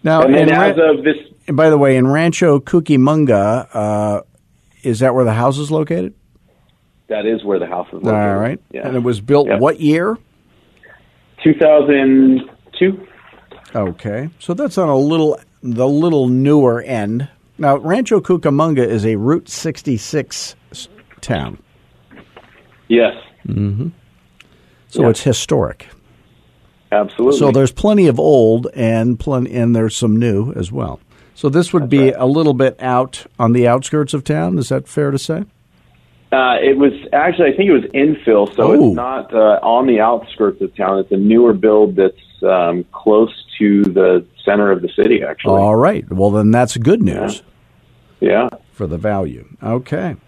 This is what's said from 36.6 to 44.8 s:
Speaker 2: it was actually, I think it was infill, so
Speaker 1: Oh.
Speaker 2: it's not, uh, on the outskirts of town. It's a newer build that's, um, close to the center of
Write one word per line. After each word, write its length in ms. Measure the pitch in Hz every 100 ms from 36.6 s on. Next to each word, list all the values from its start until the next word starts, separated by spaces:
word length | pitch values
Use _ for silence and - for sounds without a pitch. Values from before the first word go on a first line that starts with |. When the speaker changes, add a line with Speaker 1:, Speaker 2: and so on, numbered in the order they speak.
Speaker 2:
it 140 | 135 135
was 140 | 139 - -
actually, 400 | 143 165 175 165
I 40 | -
think 120 | 196
it 20 |
was 120 | 139 -
infill, 600 | 139 147 147 - 107 101
so 80 | -
Speaker 1:
Oh. 260 | 110 - 123
Speaker 2:
it's 80 | 85
not, 380 | 123 131 -
uh, 240 | 113 107 104
on 240 | - 117 131
the 140 | 113
outskirts 600 | 110 120 - - 104 95
of 120 | 95 -
town. 220 | 92 98
It's 120 | 95
a 40 | 95
newer 360 | 104 113 120
build 420 | 101 107 107 101 92
that's, 460 | 95 - _ -
um, 420 | 95 92 87 87 87
close 400 | - - 107 110 - - -
to 260 | 104 101
the 400 | 101 90 92 90 - _
center 260 | - 104 101
of 100 | 92